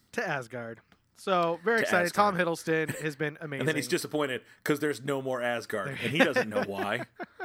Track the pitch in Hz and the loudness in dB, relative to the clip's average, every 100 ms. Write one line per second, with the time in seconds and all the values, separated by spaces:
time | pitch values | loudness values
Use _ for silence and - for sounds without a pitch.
0 | _ - 196 143 117 120 117 113 - _ | _ -6 -2 -4 -6 -10 -10 -12 -18 _
1 | _ - 202 180 170 170 185 233 - 180 | _ -8 0 2 2 0 0 2 4 2
2 | 175 196 208 180 170 165 165 160 151 - | 2 4 4 4 0 0 0 0 0 -4
3 | 156 143 147 147 156 135 135 151 123 170 | -4 -2 -4 -4 -6 -2 0 0 0 -2
4 | - 151 143 120 - - - 147 147 120 | 0 0 0 -2 -8 -4 0 2 0 -2
5 | 139 139 131 127 120 117 - 107 95 131 | -2 -2 -2 0 0 0 -2 -4 -4 -4
6 | 120 147 156 254 226 - - 98 - - | 0 4 4 4 0 -2 -2 -2 -2 -2
7 | - - - - | -4 -14 -16 -12